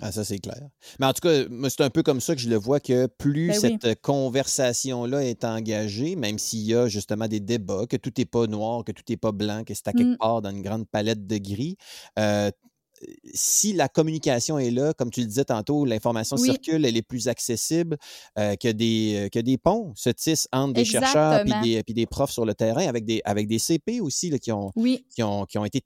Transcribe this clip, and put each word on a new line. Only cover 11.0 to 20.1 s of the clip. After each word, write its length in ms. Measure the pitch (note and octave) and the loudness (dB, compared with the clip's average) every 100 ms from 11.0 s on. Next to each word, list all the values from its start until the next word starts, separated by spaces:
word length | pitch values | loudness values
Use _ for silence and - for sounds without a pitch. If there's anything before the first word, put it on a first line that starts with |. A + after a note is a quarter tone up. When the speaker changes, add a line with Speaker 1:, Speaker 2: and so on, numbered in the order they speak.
| G#2+ A2+ G2 | 0 -2 -2
Speaker 1:
de 120 | G#2+ | -4
gris, 380 | G2 G2+ D3 F#3 - - - - | -4 -4 -4 -8 -14 -20 -10 0
euh, 320 | G#2+ G#2 G#2 - _ _ _ - - - - | 2 2 0 -2 _ _ _ -20 -20 -20 -12
si 380 | - - - G#3 | -4 0 2 2
la 160 | F#3+ C#3 | 2 2
communication 680 | - D#3+ D#3 D3+ A#2+ - D#3 | 2 2 2 2 0 0 0
est 120 | B2 | 0
là, 240 | A#2+ D3 | 2 0
comme 160 | D#3 B2 | 0 -2
tu 100 | B2 | -2
le 60 | A#2 | -2
disais 180 | G#2+ | 0
tantôt, 400 | C#3 A#2 G#2+ D3 | 0 0 0 0
l'information 520 | C#3 A2 A#2 A2+ A2 C3+ | 2 0 0 -2 -2 0
Speaker 2:
Oui. 120 | B2+ | 0
Speaker 1:
circule, 360 | C3 - D#3+ | 0 0 0
elle 120 | C#3 A#2 | 2 2
est 60 | |
plus 260 | A2 B2 B2 | -2 -4 -2
accessible, 680 | A#2 - A2+ - D#3+ E3+ D3+ - - - - | -2 -2 -2 0 0 -2 -4 -10 -20 -12 -2
euh, 180 | G#2 G2+ | -2 0
que 120 | A#2+ | 0
des, 580 | G#2+ A2+ A2+ A2 G#2 G2+ | 2 2 2 2 0 -2
euh, 20 | |
que 100 | A#2+ | -2
des 200 | A#2 C3 | 0 2
ponts 340 | - G#3+ G3+ A2 | 2 0 -2 -4
se 140 | - | -2